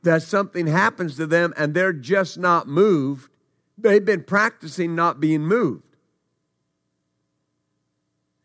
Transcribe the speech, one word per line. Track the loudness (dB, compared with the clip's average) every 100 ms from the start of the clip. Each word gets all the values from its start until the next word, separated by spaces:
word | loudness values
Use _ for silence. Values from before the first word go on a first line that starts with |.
that | 0 0
something | 0 -2 -2 -4 0
happens | 2 0 -2 -8 -6
to | -2
them | 0 0 -2
and | -2
they're | 0 -2
just | -2 -2 -2 -2 -2
not | 0 0 0
moved, | 2 2 2 -2 -6 -12 _ _ _ _ -2
they've | 2 4
been | 2 -2
practicing | 0 0 0 -4 -14 -6 -4 0
not | 0 0
being | 0 0
moved. | 2 0 0 -4 _ _ _ _ _ _ _ _ _ _ _ _ _ _ _ _ _ _ _ _ _ _ _ _ _ _